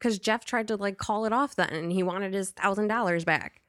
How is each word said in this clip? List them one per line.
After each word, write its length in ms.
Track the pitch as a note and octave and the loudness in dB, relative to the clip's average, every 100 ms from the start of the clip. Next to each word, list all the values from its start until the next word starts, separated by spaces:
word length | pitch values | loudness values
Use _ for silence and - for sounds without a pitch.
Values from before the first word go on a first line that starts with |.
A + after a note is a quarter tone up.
'cause 180 | A#3+ G3+ | -2 0
Jeff 260 | - A3 | 0 -2
tried 240 | - A#3+ A3 | 0 -4 -2
to, 80 | G#3 | -2
like, 200 | G3+ F#3+ | -2 -4
call 260 | - G#3+ | -2 0
it 80 | A3 | 2
off 220 | A#3 C#4+ | 2 0
then, 160 | - D#3+ | 0 0
and 220 | D#3 E3+ | 0 -2
he 100 | F#3 | 0
wanted 300 | F#3 F#3 G3 | 0 0 -2
his 160 | G3 F#3+ | -2 -4
thousand 380 | - G3 G3 G#3 | 0 0 2 0
dollars 360 | A3 G3+ E3+ | 2 2 0
back. 360 | E3 D#3 - _ | 2 0 0 _